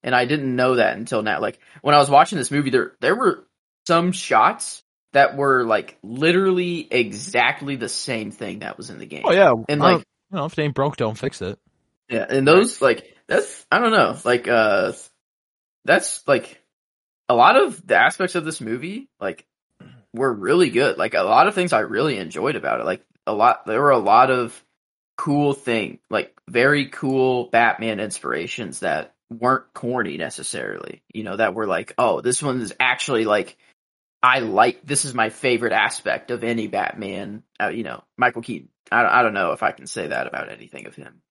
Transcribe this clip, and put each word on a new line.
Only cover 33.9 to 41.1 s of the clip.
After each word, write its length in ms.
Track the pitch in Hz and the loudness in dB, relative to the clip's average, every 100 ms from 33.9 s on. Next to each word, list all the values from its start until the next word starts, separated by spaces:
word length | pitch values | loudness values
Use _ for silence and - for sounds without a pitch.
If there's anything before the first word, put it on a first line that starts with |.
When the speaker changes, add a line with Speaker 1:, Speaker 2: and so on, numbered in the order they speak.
| _ _ _ | _ _ _
Speaker 1:
I 160 | 127 131 | 2 2
like, 460 | 113 98 123 - 139 | 0 4 4 2 -6
this 180 | 143 | -4
is 100 | 143 | -4
my 160 | 120 110 | -2 -4
favorite 440 | - 135 117 113 | -2 0 0 0
aspect 580 | 101 104 - - 120 - | 0 0 -2 -6 -6 -6
of 140 | 120 117 | -6 -4
any 220 | 117 104 | -4 -4
Batman," 760 | 98 - - 101 95 101 104 _ _ | -4 -4 -6 -10 -10 -12 -14 _ _
uh, 60 | 104 | -6
you 160 | 98 | -6
know, 220 | 95 60 _ - | -10 -12 _ -2
Michael 240 | 123 123 | -2 -2
Keaton. 280 | 120 98 - _ _ | -10 -12 -14 _ _
I, 300 | 117 113 120 | 0 4 4
I 40 | |
don't 100 | 117 | 2
know 180 | 101 87 | 0 -2
if 120 | - | -2
I 100 | - | -4
can 120 | - - | -4 -12
say 220 | - 76 | -10 -6
that 200 | 62 65 | -6 -6
about 220 | 65 - | -10 -12
anything 380 | - - 67 - | -14 -18 -20 -20
of 80 | - | -20
him 260 | - | -20